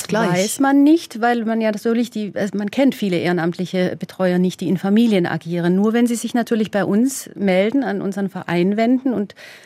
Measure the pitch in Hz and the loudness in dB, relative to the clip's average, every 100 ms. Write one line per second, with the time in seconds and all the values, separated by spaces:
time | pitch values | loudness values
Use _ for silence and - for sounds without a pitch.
0 | - 208 214 180 196 - 269 277 285 330 | -2 0 0 0 0 0 2 4 6 4
1 | - 220 240 240 220 226 220 208 233 233 | 0 -2 0 0 0 0 0 0 0 0
2 | 233 214 208 - 202 202 208 - 269 240 | -2 -4 -6 -4 -4 -4 -4 2 2 2
3 | 202 175 151 175 170 170 180 185 180 - | 0 0 0 0 -2 -2 -4 -2 -2 -4
4 | 180 - 185 180 180 - 165 175 196 208 | -8 -2 0 2 0 -2 -2 -2 2 2
5 | 233 196 175 160 165 175 170 185 214 233 | 4 2 0 -4 -4 -2 0 2 2 2
6 | 240 233 233 240 226 220 220 202 180 202 | 0 -2 -4 -4 0 -2 -2 -2 0 2
7 | 262 - - - 196 185 208 277 214 196 | 0 -2 -12 -4 0 2 2 0 -2 -4
8 | 196 196 196 185 - 175 185 208 226 254 | -4 -4 -6 -6 -4 0 0 2 2 2
9 | 262 202 202 - - - | 0 -2 -4 -10 -20 -20